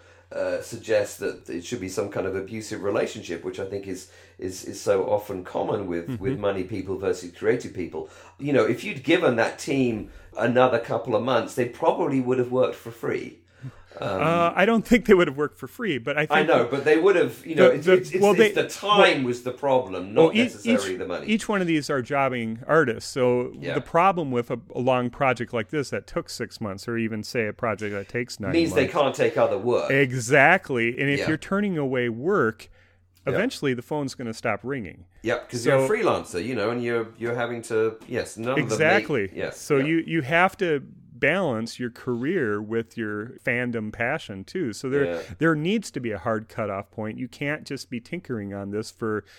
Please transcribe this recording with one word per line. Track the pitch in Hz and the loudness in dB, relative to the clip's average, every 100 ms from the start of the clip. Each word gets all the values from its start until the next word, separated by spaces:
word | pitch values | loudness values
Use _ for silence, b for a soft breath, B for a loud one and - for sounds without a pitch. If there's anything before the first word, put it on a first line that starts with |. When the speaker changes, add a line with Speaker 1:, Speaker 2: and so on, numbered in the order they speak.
| b b b | b b b
Speaker 1:
uh, | 87 92 87 | -6 -4 -4
suggest | - 113 107 107 101 - | -8 -10 0 0 0 -4
that | 98 - - | -8 -8 -10
it | 80 | -10
should | 87 - | -6 -6
be | 95 | -6
some | 104 101 | -4 -4
kind | - 95 | -4 -4
of | 92 | -4
abusive | 95 110 107 104 | -6 -10 -10 -6
relationship, | 95 110 - 110 90 85 | -2 -2 -2 -6 -10 -8
which | 92 92 | -8 -8
I | - | -8
think | 98 98 | -8 -8
is, | 90 - B B B | -12 -12 B B B
is, | 92 92 - | -10 -10 -12
is | 101 | -6
so | - 98 95 | 0 2 2
often | 104 - 95 | -2 -2 -10
common | 90 - - 110 92 | -6 -4 -2 -4 -4
with, | 85 85 | -6 -6
Speaker 2:
Mm-hmm. | 120 | -6
Speaker 1:
with | 110 135 | -4 -2
money | 101 98 | -2 -2
people | 90 107 92 92 | -4 -6 -6 -4
versus | 95 90 90 - | -2 -4 -6 -4
creative | 104 127 - | 0 0 0
people. | - 82 78 78 B B B | -8 -8 -8 -10 B B B
You | 143 | 0
know, | 131 - | 4 4
if | - | 2
you'd | 208 202 | -4 -6
given | 131 175 160 117 | 2 4 4 4
that | 104 - | 0 -2
team | - 139 127 107 101 B B - | -2 0 2 0 -6 B B -2
another | 117 123 127 117 | 2 6 6 4
couple | - 120 131 107 | 0 -4 0 0
of | |
months, | 117 120 107 | 2 0 0
they | - 120 | -2 -2
probably | - 160 277 165 135 | 0 0 2 0 0
would | 123 127 | 0 0
have | 123 | 0
worked | 127 120 - | 2 0 -2
for | 117 | -14
free. | 113 139 - - - _ B 131 B B - | -10 -6 -6 -6 -16 _ B -18 B B -10
Um, | - 95 | -6 0
Speaker 2:
Uh, | 156 170 170 175 | 2 2 2 4
I | 202 | 4
don't | 233 | 4
think | - 233 - | 6 4 8
they | |
would | 190 170 | 6 6
have | 135 | 2
worked | 147 - | -4 -4
for | 131 | -14
free, | - 233 135 | -8 -4 -4
but | 120 147 | -2 0
I | 151 | 2
think | |
Speaker 1:
I | 156 | 4
know, | 147 143 113 | 6 4 4
but | 139 | 0
they | 151 160 | 4 6
would | 180 190 | 6 6
have, | 135 - - | 4 -2 -4
you | |
know, | 156 180 | 6 6
Speaker 2:
the, | 147 | 6
Speaker 1:
it's, | 165 | 4
Speaker 2:
the, | |
Speaker 1:
it's, | 185 180 | 4 4
it's, | 185 | 4
Speaker 2:
well, | 202 | 6
Speaker 1:
it's | 190 | 6
Speaker 2:
they, | 220 160 | 6 4
Speaker 1:
the | - | -2
time | - 202 202 190 156 | -2 2 6 6 6
Speaker 2:
well, | 123 | 0
Speaker 1:
was | 120 | -2
the | 127 | -6
problem, | 123 143 131 95 92 92 113 | -2 2 2 2 -6 -2 6
Speaker 2:
well, | 160 | 6
Speaker 1:
not | 208 | 6
Speaker 2:
each, | 247 | 2
Speaker 1:
necessarily | - 233 226 - | 0 0 0 0
Speaker 2:
each, | 92 | -4
Speaker 1:
the | - | -4
money. | 87 76 | -4 -2
Speaker 2:
each | 220 - | -2 0
one | 202 | 0
of | 180 | 2
these | 156 139 | 0 0
are | 143 | -2
jobbing | 120 143 135 123 113 113 127 | 0 0 0 0 -4 -4 2
artists, | 151 147 113 - | 4 4 0 -4
so | 139 123 123 123 | 0 2 2 0
Speaker 1:
Yeah. | 135 165 156 | -6 -4 -4
Speaker 2:
the | |
problem | 127 170 185 175 147 | 0 4 4 2 -2
with | 123 120 | -2 -2
a, | 123 - | -6 -8
a | - | -2
long | 127 127 123 | 2 2 0
project | - 135 120 120 | 0 0 0 -2
like | 120 107 | -4 -2
this | 156 131 | -4 -4
that | 110 - | -6 -6
took | 175 160 | -6 -6
six | - 117 - | -8 -10 -8
months, | 107 98 - | -8 -8 -6
or | 117 | -2
even, | 110 107 | -2 -4
say, | 107 127 110 | -4 -2 -2
a | |
project | 104 117 104 107 | -2 -4 -2 -4
that | 101 98 | -6 -6
takes | 120 127 - | -6 -6 -6
nine | 101 | -2
Speaker 1:
Means | 170 160 | 2 2
they | 147 131 | 2 0
Speaker 2:
months | 165 | 2
Speaker 1:
can't | 135 127 | 0 2
take | 120 - | 0 4
other | 117 98 | 2 2
work. | 113 110 76 | 2 0 2
Speaker 2:
Exactly, | 135 139 127 113 143 143 185 - 127 117 123 | 2 2 0 2 6 6 6 2 -2 0 0
and | 139 | 0
if | 139 | 0
Speaker 1:
Yeah. | 92 | 0
Speaker 2:
you're | 156 | -2
turning | - 196 208 170 | -2 -2 0 0
away | 135 127 120 | 0 0 -2
work, | 113 147 202 117 110 - b b b b _ - | -2 0 2 2 0 -12 b b b b _ -2
Speaker 1:
Yeah. | |
Speaker 2:
eventually | 135 240 - 143 120 | 0 0 -2 -2 -2
the | |
phone's | - 151 135 - | -4 -4 -6 -6
gonna | 120 | -10
stop | 110 120 101 | -6 -4 -4
ringing. | 120 139 95 - 90 _ | -4 -8 -8 -14 -20 _
Speaker 1:
Yep, | 107 117 - | -4 -4 -4
'cause | 123 120 | -4 2
you're | 135 | 4
a | 135 | 4
Speaker 2:
So | |
Speaker 1:
freelancer, | 220 180 101 - 87 | 2 2 0 -2 -6
you | 104 127 | -4 -2
know, | 104 | -2
and | 123 | -2
you're, | 120 117 110 - | -2 -2 -4 -6
you're | 117 123 | -6 -2
having | 117 120 | -4 -6
to, | 110 110 110 107 - | -4 0 0 -2 -6
yes, | 123 - - | -6 -6 -6
none | 113 | -4
of | 135 | -4
them | 110 | -2
make | |
Speaker 2:
Exactly. | 110 156 196 - 139 98 - | 0 2 2 0 -2 -4 -6
Speaker 1:
yeah, | 92 | -8
Speaker 2:
So | - - 143 | -8 -2 0
Speaker 1:
yeah. | 143 | 2
Speaker 2:
you, | 165 160 | -2 -2
you | 160 | -4
have | 131 170 175 - | 0 2 2 0
to | 180 147 135 - - 120 | -2 -2 -4 -20 -18 -2
balance | 135 180 175 110 113 - | 0 2 0 -2 -4 -6
your | 123 | -8
career | 117 - 120 135 190 117 104 | -8 -4 -4 -2 0 0 -2
with | 107 113 113 - | -2 -4 -4 -6
your | 107 104 107 - - | -6 -6 -8 -8 -4
fandom | 120 123 117 107 | -2 -2 -4 -6
passion | - 120 151 - 98 | -4 -4 -4 -8 -14
too. | 95 185 147 | -8 -6 -6
So | 101 131 | -6 -2
there, | 139 156 | 0 0
Speaker 1:
Yeah. | 170 B B | -2 B B
Speaker 2:
there | 165 156 | 2 2
needs | 160 220 - | 2 0 -2
to | 147 | -8
be | 120 | -6
a | 101 | -4
hard | 117 110 113 | -2 -2 -4
cutoff | - 107 98 101 | -6 -4 -4 -8
point. | - 107 123 | -8 -8 -6
You | 127 | -10
can't | - 143 151 - | -8 -6 -6 -8
just | 135 - | -12 -8
be | 120 | -10
tinkering | - 170 - 117 101 | -8 -12 -6 -6 -6
on | 101 98 | -6 -6
this | 104 107 | -6 -6
for | - 113 107 - | -6 -4 -4 -6